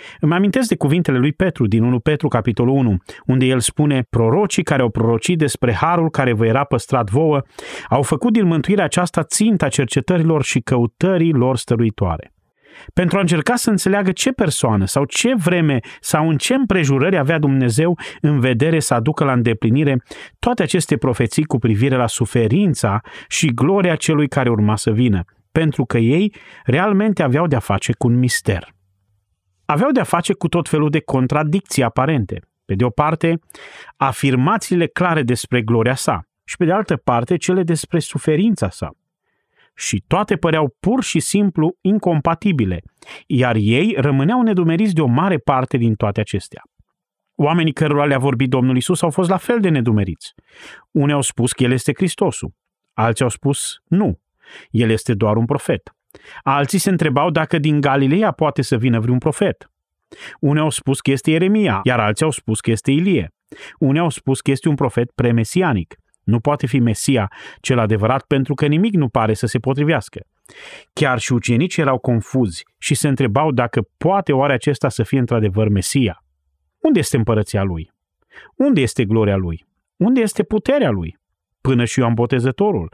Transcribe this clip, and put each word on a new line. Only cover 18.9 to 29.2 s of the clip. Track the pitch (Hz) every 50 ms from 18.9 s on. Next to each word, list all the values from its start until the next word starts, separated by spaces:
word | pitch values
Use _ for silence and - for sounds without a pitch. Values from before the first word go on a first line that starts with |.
| 127
aducă | 117 110 151 151 - 151
la | 139 127
îndeplinire | 123 113 120 113 - - 110 120 147 156 143 135 123 - - - - - - _ -
toate | - 240 247 - 175
aceste | - - 170 - - 147
profeții | - - 131 113 - 120 107 - 156 156
cu | - -
privire | 117 123 113 104 101 131 139 131
la | 127 120
suferința | 110 - - 117 - - 123 113 107 127 196 208 175 127 - - 101 98 110 - - - - -
și | - - - 165
gloria | 139 117 117 127 175 196 202 180 175 160
celui | - - 160 156 147 147
care | 131 - 139 123 120
urma | 113 104 104 107 107
să | 104 - 113
vină, | 107 113 127 120 98 90 87 _ _ _ _ _
pentru | - 160 160 151 - - 123
că | - -
ei | 120 113 117 147 180 214 208 - - - - - - -
realmente | 123 123 165 190 214 196 190 214 220 180 - 156
aveau | 127 123 151 175
de-a | 160 135 -
face | - - 196 - - - -
cu | - -
un | 120 120
mister. | 123 127 120 - - - - 98 82 - - _ _ _ _ _ _ _ _ _ _